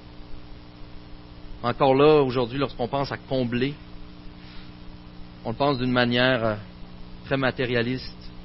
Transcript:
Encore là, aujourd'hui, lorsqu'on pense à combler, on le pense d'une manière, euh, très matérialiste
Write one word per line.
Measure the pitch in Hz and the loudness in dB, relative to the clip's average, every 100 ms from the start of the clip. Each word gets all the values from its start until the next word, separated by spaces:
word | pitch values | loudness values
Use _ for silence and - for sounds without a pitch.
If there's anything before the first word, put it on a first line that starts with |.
| - - - - - - - - - - - - - - - - | -16 -16 -12 -12 -12 -14 -16 -16 -14 -14 -16 -16 -16 -16 -14 -4
Encore | 120 120 143 | -2 4 6
là, | 131 147 151 | 8 8 8
aujourd'hui, | 135 123 117 135 | 6 2 0 0
lorsqu'on | 135 - 120 | -2 -2 -2
pense | 139 135 | -2 -2
à | 110 | -4
combler, | - 131 120 120 135 147 - - - - - - - - - - - - - - - - | -2 0 2 2 0 -2 -12 -14 -14 -14 -14 -14 -14 -14 -14 -14 -14 -14 -14 -14 -14 -10
on | 123 | -6
le | 110 | 2
pense | 143 135 | 4 4
d'une | 127 | 4
manière, | 123 120 123 127 127 113 | 4 6 6 6 6 2
euh, | 104 104 - - - - - - | 0 -4 -14 -14 -12 -14 -12 -2
très | 139 | 2
matérialiste | 131 120 127 123 117 127 - - - - | 2 2 2 2 2 -2 -6 -12 -14 -14